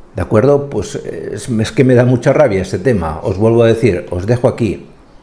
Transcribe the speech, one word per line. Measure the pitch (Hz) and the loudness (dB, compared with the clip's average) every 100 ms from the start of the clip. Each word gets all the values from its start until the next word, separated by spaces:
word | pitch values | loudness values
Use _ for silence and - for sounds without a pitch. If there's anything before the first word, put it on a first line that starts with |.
| - | -14
¿De | - | -10
acuerdo? | 87 110 135 143 143 | 0 2 4 2 0
Pues, | 104 - - | -6 -8 -10
eh, | - - - | -10 -10 -10
es, | 107 - | -10 -4
es | 110 110 | -2 -2
que | - | 2
me | 131 | 4
da | 123 | 4
mucha | 123 127 143 | 4 2 2
rabia | 139 143 95 | 2 2 0
este | 90 98 | -2 -4
tema. | 135 107 80 80 | -2 -2 -2 -6
Os | - 92 | -6 0
vuelvo | 113 113 | 2 4
a | 113 | 4
decir, | 113 117 87 - | 4 2 0 -4
os | 92 101 | -6 -2
dejo | 123 120 | 0 0
aquí | - 110 78 - - - - | 0 -4 -4 -12 -20 -20 -20